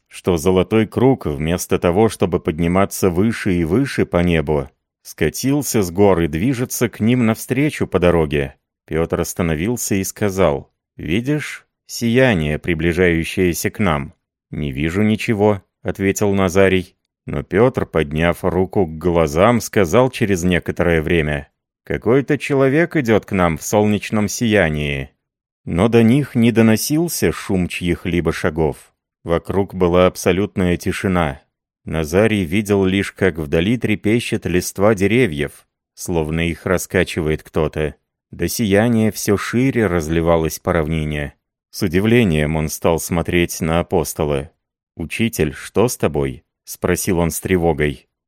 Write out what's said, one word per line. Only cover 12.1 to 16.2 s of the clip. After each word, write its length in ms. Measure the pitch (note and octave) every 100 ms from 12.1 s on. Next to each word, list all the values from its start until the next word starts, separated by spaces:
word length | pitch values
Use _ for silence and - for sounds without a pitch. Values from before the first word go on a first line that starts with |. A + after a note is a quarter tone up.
| A#2+ C3 F#2 D2+ D2
приближающееся 1120 | - D#2+ E2+ E2+ F2+ E2 D#2+ - F2+ D#2+ G#2
к 80 | -
нам?» 340 | G2+ D2 C#2 - _ _ -
«Не 200 | - D2
вижу 300 | C2 D#2+ F#2
ничего», — 600 | G#2+ G#2+ - G#2 G#2+ G2+ _ _
ответил 500 | G2 F2+ G2 F#2+